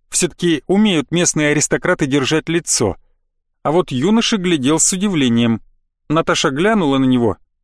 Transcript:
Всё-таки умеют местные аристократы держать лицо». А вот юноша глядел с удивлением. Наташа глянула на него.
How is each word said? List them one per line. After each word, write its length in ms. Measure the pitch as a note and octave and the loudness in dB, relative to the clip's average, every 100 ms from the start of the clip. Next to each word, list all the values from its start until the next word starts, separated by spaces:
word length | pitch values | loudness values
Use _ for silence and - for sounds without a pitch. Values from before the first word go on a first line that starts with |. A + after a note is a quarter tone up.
| _ | _
Всё-таки 540 | - F3+ - F3 D#3 - | -4 -4 -2 -2 -2 0
умеют 440 | G3 G#3+ D#3+ C#3 | 2 2 0 -2
местные 400 | E3+ E3+ D#3+ D3 | -2 0 0 0
аристократы 540 | D3+ - D#3 F3+ F3+ D3 | 0 -2 -2 -2 -2 0
держать 420 | C#3+ B2+ D#3 - | 0 0 -2 -2
лицо». 480 | E3 - - G#2 - _ _ _ _ _ _ | -4 -2 -2 -2 -4 _ _ _ _ _ _
А 80 | C#3+ | -2
вот 200 | E3 - | 0 0
юноша 460 | B2+ E3+ A3+ - G#3+ | -2 2 2 2 -2
глядел 420 | F3+ D#3+ B2+ D#3+ | 0 0 0 0
с 120 | - | 0
удивлением. 720 | F#3 G#3 E3+ B2+ A#2 A#2 A2+ - _ _ _ - | -2 -2 0 2 2 2 0 -6 _ _ _ -4
Наташа 400 | D#3 E3 E3 E3 | -2 0 0 -2
глянула 480 | C3+ G3+ A3 D3+ C3+ | 0 0 2 2 0
на 80 | C3 | 2
него. 320 | B2+ A#2 F2+ _ _ | 2 0 -2 _ _